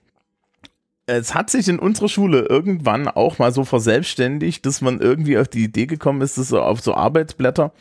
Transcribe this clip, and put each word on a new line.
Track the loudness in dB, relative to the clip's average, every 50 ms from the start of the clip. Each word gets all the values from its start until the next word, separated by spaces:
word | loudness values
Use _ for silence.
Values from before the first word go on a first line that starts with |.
| _ _ _ _ _ _ _ _ _ _ _ _ -20 -20 _ _ _ _ _ _ _
Es | -4 -4 -4 -4 -2 -4
hat | -4 -2 0
sich | -2 0 0 0
in | 0 0
unserer | 0 0 0 0 -2 -2
Schule | 0 0 2 4 4 4 4
irgendwann | 4 4 2 2 0 -2 -2 0 0 0 0 -2 -2
auch | 0 0 0 0 0 0
mal | 0 2
so | 2 0 0
verselbstständigt, | 0 0 0 2 2 2 2 0 -2 -2 -2 -2 -2 -2 -2 -4 -4 -4 -4 -4
dass | -4 -4 -2
man | -2 -2 0 2
irgendwie | 2 2 2 2 2 2 2
auf | 2 0 0
die | 0 -2 -2
Idee | -2 -2 -2 -4
gekommen | -2 -4 -2 -2 -2 0 0
ist, | -2 -2 -2 -4
dass | -2 0
so | 0 2
auf | 2 2 0 0
so | -2 -2 0
Arbeitsblätter | 0 0 2 2 0 0 -2 -4 -2 -2 0 2 0 -2 -2 -4 _